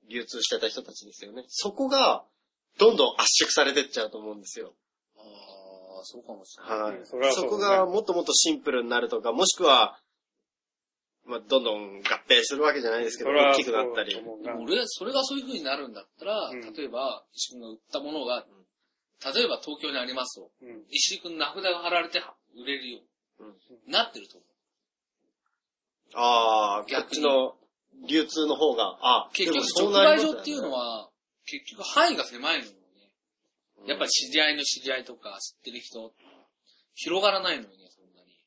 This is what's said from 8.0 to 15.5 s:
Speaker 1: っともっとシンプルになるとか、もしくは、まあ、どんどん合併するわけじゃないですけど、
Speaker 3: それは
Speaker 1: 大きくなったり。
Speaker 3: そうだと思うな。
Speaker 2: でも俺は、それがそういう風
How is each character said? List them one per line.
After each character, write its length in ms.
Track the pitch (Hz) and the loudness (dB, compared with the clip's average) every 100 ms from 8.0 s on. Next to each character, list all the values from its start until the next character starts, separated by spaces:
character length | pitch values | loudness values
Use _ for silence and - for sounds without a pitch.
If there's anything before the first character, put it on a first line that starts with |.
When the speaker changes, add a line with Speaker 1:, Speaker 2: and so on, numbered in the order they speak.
Speaker 1:
っ 40 | 214 | 0
と 80 | |
も 80 | 175 | -2
っ 40 | 160 | 4
と 80 | |
シ 200 | - 170 | 4 4
ン 80 | 147 | 0
プ 100 | 147 | 0
ル 120 | 127 | -2
に 60 | 117 | 0
な 100 | 120 | 0
る 100 | 117 | 0
と 120 | 117 | -2
か、 100 | 117 | -2
も 140 | 120 185 | 2 2
し 100 | - | 4
く 80 | |
は、 360 | 170 135 110 - _ _ _ _ _ _ _ _ _ _ _ _ - | 6 6 6 0 _ _ _ _ _ _ _ _ _ _ _ _ -10
ま 120 | 120 | -10
あ、 20 | |
ど 180 | 104 135 | 2 2
ん 40 | |
ど 140 | 117 104 | 2 -4
ん 220 | 101 98 | -6 -8
合 20 | 101 107 - | -4 -4 4
併 140 | 123 | 4
す 140 | 113 139 | 4 2
る 80 | |
わ 100 | 151 | 2
け 80 | 143 | 2
じ 60 | 117 | -2
ゃ 40 | |
な 80 | 113 | -2
い 40 | |
で 80 | 117 | -2
す 60 | 117 | -4
け 60 | |
ど、 60 | 131 | 0
Speaker 3:
そ 40 | |
れ 80 | 143 | 6
は 80 | 143 | 6
Speaker 1:
大 40 | 139 | 6
き 80 | 127 | 2
く 60 | |
な 120 | 113 | 0
っ 100 | 120 | 0
た 100 | 117 | -2
り。 100 | 107 | -4
Speaker 3:
そ 60 | 120 | -8
う 40 | |
だ 20 | 113 | -10
と 60 | |
思 100 | 110 | -12
う 0 | |
な。 100 | 113 | -10
Speaker 2:
で 40 | 117 | -8
も 60 | |
俺 160 | 117 202 | -2 -2
は、 80 | 233 | -2
そ 180 | - 196 | -6 -4
れ 80 | |
が 100 | 269 | -2
そ 120 | 269 277 | -2 -6
う 20 | |
い 40 | |
う 40 | |
風 140 | 254 | -8